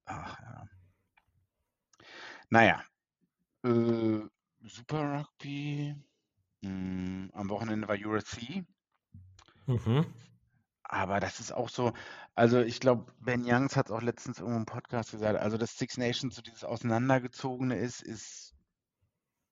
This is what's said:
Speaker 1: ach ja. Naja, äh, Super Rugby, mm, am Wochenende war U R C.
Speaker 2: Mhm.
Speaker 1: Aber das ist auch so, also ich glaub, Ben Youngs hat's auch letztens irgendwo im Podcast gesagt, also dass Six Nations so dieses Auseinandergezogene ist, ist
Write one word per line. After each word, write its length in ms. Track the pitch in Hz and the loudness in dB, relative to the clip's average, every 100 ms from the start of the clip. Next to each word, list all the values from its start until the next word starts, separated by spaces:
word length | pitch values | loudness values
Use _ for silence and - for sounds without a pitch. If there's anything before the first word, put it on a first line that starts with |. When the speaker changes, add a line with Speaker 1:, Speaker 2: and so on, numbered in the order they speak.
Speaker 1:
ach 340 | - 113 90 - | -12 -10 -10 -14
ja. 260 | - - - - _ _ _ _ _ _ _ _ _ _ _ _ - - - - - | -16 -18 -18 -20 _ _ _ _ _ _ _ _ _ _ _ _ -20 -18 -16 -14 4
Naja, 340 | 113 107 80 - _ _ _ _ _ _ _ | 8 8 6 -2 _ _ _ _ _ _ _
äh, 640 | 123 117 117 117 110 107 107 _ _ _ | 2 4 4 4 2 0 -2 _ _ _
Super 560 | 110 113 120 151 147 143 | -20 -18 -6 -2 -2 -4
Rugby, 760 | 147 - 143 143 147 143 147 147 - _ _ _ _ - | -8 -12 -10 -6 -4 -4 -6 -8 -16 _ _ _ _ -12
mm, 680 | 98 95 95 92 92 95 95 | -8 -4 -4 -4 -4 -6 -8
am 180 | - 98 | -8 -4
Wochenende 380 | 104 113 107 104 | -4 -2 -4 -2
war 80 | 101 | -4
U 100 | 107 | 0
R 120 | 107 - | -2 -2
C. 400 | - 120 190 175 _ _ _ _ - - - - _ - | -10 -8 -8 -8 _ _ _ _ -20 -20 -20 -20 _ -2
Speaker 2:
Mhm. 380 | 117 110 131 165 - - _ _ _ _ _ - | 0 2 2 2 -4 -20 _ _ _ _ _ -6
Speaker 1:
Aber 280 | - 92 101 | -2 0 0
das 200 | 95 - | 0 -6
ist 120 | 113 | -8
auch 180 | - 120 | -4 -4
so, 240 | - 120 - - - - | 0 0 0 -12 -18 -6
also 280 | - 117 123 | 6 8 8
ich 180 | 117 120 | 4 4
glaub, 340 | 131 120 - - | 4 4 0 -8
Ben 200 | 113 123 120 | -2 0 4
Youngs 300 | 120 135 135 | 4 4 2
hat's 160 | - | 0
auch 100 | 113 | 0
letztens 380 | 117 113 - - | -2 -2 -8 -8
irgendwo 180 | 104 117 | -2 -2
im 80 | 107 | -2
Podcast 460 | 120 - 120 110 | -8 -4 -4 -4
gesagt, 260 | 107 107 101 | -2 0 2
also 180 | 107 110 | 0 -2
dass 220 | 117 - | -4 -4
Six 220 | 127 - | -6 -2
Nations 360 | 120 120 127 - | -2 0 -4 -8
so 60 | |
dieses 220 | 117 - | -18 -12
Auseinandergezogene 1120 | - 117 120 113 131 131 123 - 135 127 131 107 | -6 -4 0 2 4 2 0 -8 -6 -2 0 0
ist, 240 | 120 - | -2 -6
ist 540 | - 107 - - - _ _ _ _ _ _ _ _ _ _ | -12 -12 -12 -18 -20 _ _ _ _ _ _ _ _ _ _